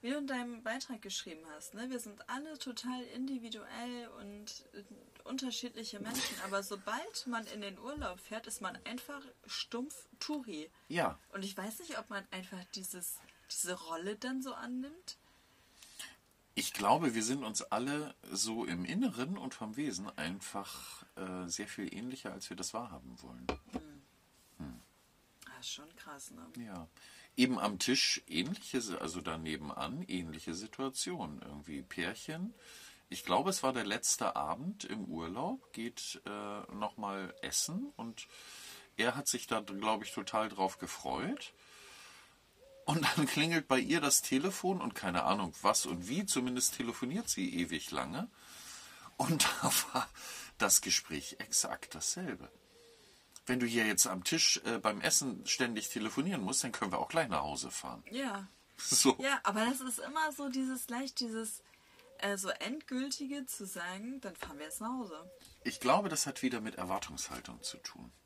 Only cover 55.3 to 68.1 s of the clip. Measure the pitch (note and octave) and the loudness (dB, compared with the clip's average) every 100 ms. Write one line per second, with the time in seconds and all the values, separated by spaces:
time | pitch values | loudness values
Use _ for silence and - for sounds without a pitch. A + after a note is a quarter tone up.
55.3 | G2 - - B2 A2 - - G#2+ A#2+ D#3+ | -2 -2 2 2 2 -2 -2 0 2 2
56.3 | F3+ G2 C3 B2+ - G#2+ F2+ - E3 C#3 | 2 2 2 0 0 0 0 2 2 4
57.3 | E2 D2 C#2+ - - C#2 A#1 - A#3+ C4+ | 2 0 -2 -4 -6 -6 -10 -8 -4 -2
58.3 | G3 G3 - _ - - - C4 - C4 | -4 -8 -18 _ -8 4 8 8 8 4
59.3 | C#4 - G3+ A#3 C4 B3+ A#3 - D4+ D#4 | 4 4 4 4 2 -2 -4 -2 0 0
60.3 | C#4+ C#4+ B3+ C4 C4 - A#3+ C4+ - A#3 | 0 -2 0 0 0 -2 -4 -4 -2 -2
61.3 | A3 A3 - - - - - - - G3+ | -2 -4 -6 -12 -20 -20 -20 -20 -2 0
62.3 | G3+ F#3+ - G3+ C#4+ - B3+ C#4 - C#4 | 0 0 -2 -2 -4 -2 -2 0 -2 -2
63.3 | C#4+ C4 - F#3+ F#3 F3 F#3 A3+ C4+ G#3 | -4 -4 -6 -6 -6 -6 -4 -6 -6 -8
64.3 | F3 - C#3+ D3+ - A3 B3+ G#3+ D#3 F3+ | -8 -10 -8 -8 -4 -2 -2 -4 -8 -12
65.3 | - - - - - B2+ E3 G3+ D#3+ - | -18 -20 -6 -4 0 6 6 6 2 0
66.3 | - B2+ A#2+ G#2+ - F2+ F#2+ - D2 - | 2 2 2 -2 -4 0 0 -2 -6 -6
67.3 | B1+ - A#1 - - - - A#1+ | -6 -8 -8 -8 -8 -10 -12 -16